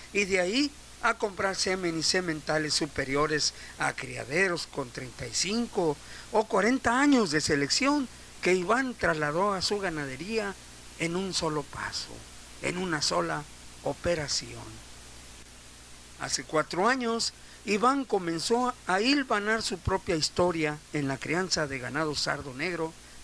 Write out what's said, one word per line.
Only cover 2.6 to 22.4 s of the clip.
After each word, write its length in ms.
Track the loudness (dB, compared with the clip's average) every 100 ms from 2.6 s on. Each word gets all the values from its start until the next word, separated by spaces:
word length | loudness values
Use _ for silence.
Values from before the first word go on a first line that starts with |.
| 2
superiores 800 | 0 0 -2 0 2 2 2 0 -2 -10 -2
a 160 | -2
criaderos 720 | -2 -6 -8 -2 2 2 2 -4
con 240 | -6 -8
treinta 380 | -8 -10 -8 -6
y 80 | -2
cinco 600 | 0 0 0 2 2 0 -6 -16 0
o 140 | 2 4
cuarenta 540 | 4 4 4 4 4
años 300 | 8 8 6
de 120 | 4
selección 680 | 2 2 2 2 4 2 0 -6 -16 -2
que 140 | 2 4
Iván 400 | 4 2 2 0
trasladó 580 | 2 2 2 2 2
a 80 | 2
su 160 | 0 0
ganadería 800 | 0 -2 -4 -6 -4 -2 -2 -6 -12 -18 -16 -4
en 180 | -2 0
un 200 | 0 0
solo 260 | 0 0
paso, 460 | -4 -6 -6 -6 -8 -10 -14 -16 -16 -6
en 160 | -2 -2
una 240 | 0 0
sola 400 | 0 0 0 -2 -6 -12 -16 -8
operación. 800 | -6 -2 0 0 0 -4 -4 -10 -12 -14 -16 -16 -18 -18 -18 -18 -18 -18 -20 -20 -18 -18 -18 -8
Hace 220 | -4 -4
cuatro 440 | 0 0 2 2 4
años, 460 | 4 2 0 -2 -4 -12 -10 -2
Iván 400 | 4 4 4 2
comenzó 680 | 0 0 -2 2 2 2 -2 0
a 120 | 2
hilvanar 640 | 4 4 2 0 2 0
su 160 | 0 -4
propia 380 | 0 0 2 0
historia 640 | 0 2 2 4 0 -2 -4
en 140 | -2 0
la 100 | -2
crianza 500 | 0 0 0 0 0
de 100 | -2
ganado 380 | -4 -2 0 0
sardo 360 | 0 -2